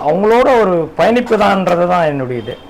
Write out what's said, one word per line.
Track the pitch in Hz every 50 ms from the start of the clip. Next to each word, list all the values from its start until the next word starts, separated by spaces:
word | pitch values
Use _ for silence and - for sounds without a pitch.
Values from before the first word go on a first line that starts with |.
அவங்களோட | 127 143 156 180 202 214 226 240 262 285 269 233
ஒரு | 214 190 180 170 160 151 -
பயணிப்பு | - 165 202 233 247 240 240 226 208
தான்ன்றது | 208 202 196 190 185 175 175 170 175 175
தான் | 180 180 170
என்னுடைய | 151 143 139 131 123 127 120
இது. | 107 107 - - - -